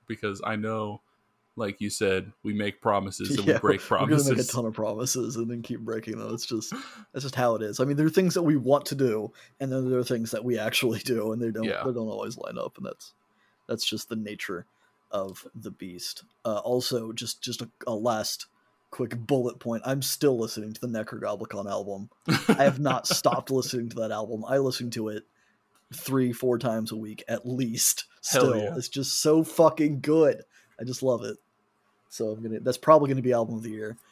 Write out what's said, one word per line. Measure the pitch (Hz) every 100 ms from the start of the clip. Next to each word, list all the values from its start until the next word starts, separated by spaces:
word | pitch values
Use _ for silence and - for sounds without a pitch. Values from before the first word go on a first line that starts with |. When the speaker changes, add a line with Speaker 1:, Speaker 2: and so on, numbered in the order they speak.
| _
Speaker 1:
because | 110 104 98
I | 107 107
know, | 110 110 107 107 - _ _ _ _ -
like | 104 104
you | 101
said, | - 101 95 95 -
we | 107
make | 104 104 -
promises | 113 101 98 - 101 135
and |
Speaker 2:
<laughs> | 101
Yeah, |
Speaker 1:
we | 127
break | 104 98 -
Speaker 2:
we're | 101
gonna | 139
make | 147
a |
Speaker 1:
promises. | 139 127 123
Speaker 2:
ton | 131 113
of |
promises | 107 107 107 127 131 117 120
and | 117
then | 120
keep | 117 117
breaking | 113 110 110 107
them. | 110
It's | 110 -
just, | 110 - 262 277 - -
that's | -
just | 139
how | 131 123
it | 110
is. | 107 104
I |
mean, | 131 143
there | 156
are |
things | 175 185
that | 180
we | 160 147
want | 123 139 -
to |
do, | 139 131 110 107 - - _
and | 135
then | 131 127
there | 127
are |
things | 120 123 113
that | 110
we | 120 117
actually | 110 - 127 107
do, | - 117 107
and | 113
they | 113
don't, | 107
Speaker 1:
Yeah. | 110 -
Speaker 2:
they | 131
don't | 120 113
always | 104 104 123
line | - -
up, | - -
and | -
that's, | - - _ _ _ _ _ -
that's | 113 -
just | 110 -
the | 110
nature | 107 107 - 87 - _ _ _ _
of | 104 95 87 -
the | - 107
beast. | 95 95 87 - - - _
Uh, | 117 104
also, | 120 123 123 123 113
just, | 120 117 -
just | - 117
a, | 117 _ -
a |
last | 110 117 110 104 - - _ _ _ _
quick | - 120 120
bullet | 110 139 120 -
point. | 117 113 127
I'm | 139
still | 135 - 147 123
listening | 110 - 107
to | 110
the | 127
Necrogoblicon | 110 110 - 104 101 107 101 101
album. | 101 101 98 107 _ - 156 -
I | -
have | 139 135
not | 147 127 -
Speaker 1:
<laughs> |
Speaker 2:
stopped | - 143 127 131
listening | 131 120 127 117
to | 117
that | 110
album. | 107 107 110 113
I | 139
listen | 135 120 123
to | 117 110
it | 107 - _ _ _ _ _ _
three, | - - 135 127
four | 117 127 117
times | 123 113 110
a | 110
week | 107 107 -
at | 113 123
least. | 127 123 135 - - - _ -
Speaker 1:
Hell | 135 131
Speaker 2:
Still, | 110
Speaker 1:
yeah. | 104 127
Speaker 2:
it's | 123
just | 139 131 -
so | 151 160
fucking | 160 - 160 156 151 143
good. | 147 160 147 - - _ _ -
I |
just | 120 127
love | 131 120
it. | 107 - _ _ _ _ _ _ _
So | - 110
I'm | 110
gonna, | 113 110
that's | 127 123
probably | - 208 139
gonna | 131
be | 123
album | 120 113 113
of |
the | 113
year | 107 107 117 _